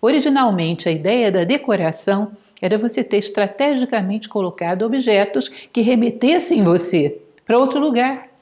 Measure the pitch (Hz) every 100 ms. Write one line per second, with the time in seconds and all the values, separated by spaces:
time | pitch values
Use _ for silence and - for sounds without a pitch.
0 | 220 294 285 269 254 185 165 165 - 160
1 | 160 240 226 185 170 277 - 202 165 160
2 | - 196 208 - _ - 185 214 233 233
3 | 247 214 208 - 202 - 285 277 247 226
4 | 190 208 - 208 185 175 170 180 220 262
5 | 240 202 202 233 262 - - - 220 247
6 | 233 226 247 330 - 339 185 175 175 180
7 | 147 - - _ _ 233 262 285 294 240
8 | 254 269 - _